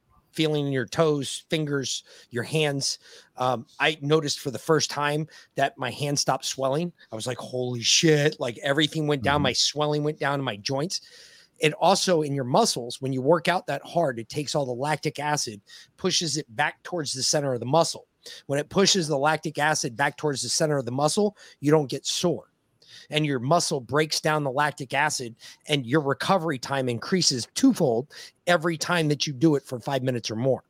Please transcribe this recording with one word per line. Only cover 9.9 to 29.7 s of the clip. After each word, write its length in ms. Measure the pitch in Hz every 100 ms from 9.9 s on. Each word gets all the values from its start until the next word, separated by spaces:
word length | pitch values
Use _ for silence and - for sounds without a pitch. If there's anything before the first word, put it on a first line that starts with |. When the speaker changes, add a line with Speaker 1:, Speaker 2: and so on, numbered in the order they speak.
| 151
Speaker 1:
went 160 | 147 151
down 200 | 143 143
in 60 | 135
my 100 | 104
joints. 460 | 101 135 175 - - - - - _ -
It 140 | 156
also, 500 | - 165 196 - 170
in 100 | 147
your 120 | 139 123
muscles, 540 | 165 233 139 120 -
when 140 | 135
you 80 | 131
work 260 | 131 170 165
out 200 | 180 -
that 160 | 139 -
hard, 340 | 170 156 113
it 80 | 113
takes 280 | 151 139 156
all 100 | 131
the 60 |
lactic 480 | 120 147 151 156 147
acid, 420 | 147 147 - 104 - - - -
pushes 380 | - - 165 135
it 120 | 135 110
back 260 | 151 -
towards 300 | - 175 135
the 100 | 131
center 300 | 120 156 143
of 60 | 123
the 60 | 120
muscle. 420 | 156 156 - - _ - - -
When 100 | 139
it 120 | 143
pushes 380 | - 196 196 151
the 100 | 143
lactic 420 | 151 156 160 147
acid 360 | 147 151 143 113
back 220 | 143 -
towards 240 | 151 127
the 80 | 120
center 280 | - 160 143
of 80 | 123
the 60 |
muscle, 460 | 127 151 208 208 - - -
you 120 | 143
don't 180 | 156 131
get 160 | 135 -
sore. 420 | - 175 123 - _ _ _ _ - -
And 160 | 151 151
your 140 | 135
muscle 420 | 127 170 - 147
breaks 380 | 113 139 156 -
down 220 | 160 151
the 80 | 143
lactic 420 | 127 147 - 135
acid, 420 | 139 151 - 120 117 - - -
and 180 | 147 117
your 160 | 151
recovery 560 | 139 131 - 190 160 131
time 300 | - 139 127
increases 580 | 117 - 185 - 127 -
twofold 540 | - 269 202 151 113 143 - - _ -
every 300 | 175 170 160
time 300 | - 175 156
that 180 | 147 -
you 60 |
do 220 | 127 160 143
it 80 |
for 160 | -